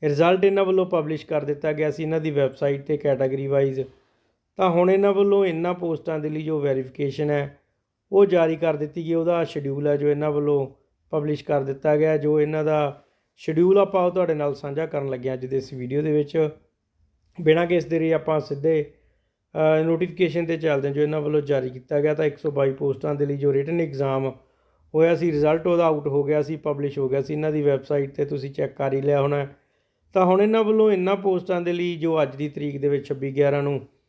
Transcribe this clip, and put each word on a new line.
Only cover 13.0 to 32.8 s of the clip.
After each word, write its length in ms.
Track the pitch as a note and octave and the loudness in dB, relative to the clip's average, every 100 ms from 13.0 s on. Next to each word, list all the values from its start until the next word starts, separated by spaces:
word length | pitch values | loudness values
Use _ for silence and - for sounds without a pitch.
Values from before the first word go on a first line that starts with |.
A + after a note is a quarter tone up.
| _ _ _ _ | _ _ _ _
ਸ਼ਡਿਊਲ 420 | - D#3 F3 G3 | -4 2 4 6
ਆਪਾਂ 280 | G3 G3 F3+ | 4 2 0
ਉਹ 60 | |
ਤੁਹਾਡੇ 220 | F3 F3 | 0 0
ਨਾਲ 220 | D3+ D3 C#3 | 0 -2 -4
ਸਾਂਝਾ 300 | D3 C#3+ D#3+ | -6 -6 -4
ਕਰਨ 240 | D3+ C#3 | -4 -4
ਲੱਗੇ 200 | C3 B2+ | -6 -6
ਹਾਂ 60 | C3 | -6
ਅੱਜ 100 | B2+ | -4
ਦੇ 120 | C3+ | -4
ਇਸ 160 | C3+ | -6
ਵੀਡੀਓ 280 | C3 B2 C#3+ | -8 -4 -2
ਦੇ 100 | D3+ | 0
ਵਿੱਚ। 380 | D3+ D3 E3 D#3 D3+ _ _ _ _ _ _ _ - | 0 0 0 -2 -4 _ _ _ _ _ _ _ -2
ਬਿਨਾਂ 240 | D#3 D#3 E3+ | 2 2 4
ਕਿਸੇ 240 | F3 D3 | 0 0
ਦੇਰੀ 220 | D#3+ D#3+ | 0 2
ਆਪਾਂ 280 | D#3 D#3 D#3 | 0 0 -2
ਸਿੱਧੇ, 520 | D3 C#3 D3+ D#3+ D3 - _ _ _ _ _ D#3+ D#3 D#3 | -2 -2 0 0 -2 -10 _ _ _ _ _ 0 2 2
ਅ, 20 | |
ਨੋਟੀਫਿਕੇਸ਼ਨ 600 | D#3+ E3 F3+ D#3 F3+ D3+ | 2 0 -2 -2 -2 -2
'ਤੇ 140 | E3 E3 | -2 -2
ਚੱਲਦੇ 300 | D#3 C#3+ C#3 | 0 0 0
ਹਾਂ 80 | C#3 | 0
ਜੋ 60 | |
ਇਹਨਾਂ 200 | D3 D#3 | 0 0
ਵੱਲੋਂ 200 | D3+ D3+ | 0 -2
ਜਾਰੀ 280 | C#3 C#3 B2+ | 0 -2 -2
ਕੀਤਾ 320 | B2+ - D3 | -8 -4 0
ਗਿਆ। 120 | D3 | 0
ਤਾਂ 120 | D3+ D#3 | 0 -2
ਇੱਕ 120 | D3 | -2
ਸੌ 140 | D#3+ | -4
ਬਾਈ 200 | C#3+ C#3 | 0 0
ਪੋਸਟਾਂ 440 | C3+ C#3+ C3 D#3 C#3+ | 0 -2 -2 -4 -2
ਦੇ 100 | C#3+ | -2
ਲਈ 120 | C#3+ | 0
ਜੋ 160 | C#3+ | 0
ਰਿਟਨ 280 | C#3 C#3 E3+ | 0 0 -2
ਐਗਜ਼ਾਮ 500 | D#3+ C3+ C#3 C3+ C3+ B2+ _ _ _ _ _ D#3 | -4 -2 -2 0 -2 -6 _ _ _ _ _ 2
ਹੋਇਆ 200 | E3 E3 | 4 4
ਸੀ, 160 | E3+ | 0
ਰਿਜ਼ਲਟ 360 | D3+ D3+ D#3+ E3 | 2 2 2 2
ਉਹਦਾ 180 | E3+ E3 | 2 4
ਆਊਟ 220 | D3+ C#3+ | 2 0
ਹੋ 160 | C#3 | 0
ਗਿਆ 180 | C#3+ D3+ | 0 0
ਸੀ, 140 | C#3+ D#3 | -2 -6
ਪਬਲਿਸ਼ 440 | D#3 C#3+ C#3+ C#3 | -6 -4 -4 -4
ਹੋ 100 | C3+ | -2
ਗਿਆ 120 | C3+ | -2
ਸੀ 120 | C3+ | -2
ਇਹਨਾਂ 180 | D3+ D#3 | -4 -2
ਦੀ 100 | D3+ | 0
ਵੈੱਬਸਾਈਟ 480 | C#3+ C#3 C#3+ D3 C#3 | 2 0 0 -2 -2
'ਤੇ, 160 | C#3 C#3+ | -4 -4
ਤੁਸੀਂ 260 | C#3+ C3+ | -4 -8
ਚੈੱਕ 220 | C#3 C#3 | -6 -6
ਕਰ 200 | - C#3 | -4 -2
ਹੀ 80 | C3+ | 0
ਲਿਆ 200 | C#3 C#3+ | 2 2
ਹੋਣਾ। 260 | C#3 C#3+ C#3+ - _ _ _ _ _ | 2 0 -4 -10 _ _ _ _ _
ਤਾਂ 120 | F#3+ F3+ | 0 4
ਹੁਣ 160 | F#3 | 4
ਇਹਨਾਂ 220 | G#3 A3 | 4 2
ਵੱਲੋਂ 280 | G#3+ A3 G#3+ | 2 4 4
ਇਹਨਾਂ 240 | G3 F#3 G3 | 4 2 0
ਪੋਸਟਾਂ 460 | G3 F#3 F3 F3+ | 0 -2 0 -2
ਦੇ 120 | F3 | -2
ਲਈ 220 | F3 F3 E3+ | -2 -2 -2
ਜੋ 260 | D#3+ D#3+ | 0 0
ਅੱਜ 140 | C#3+ C3+ | 0 -2
ਦੀ 140 | D3 | -8
ਤਰੀਕ 280 | C#3+ D3 | -6 -8
ਦੇ 120 | C#3 | -2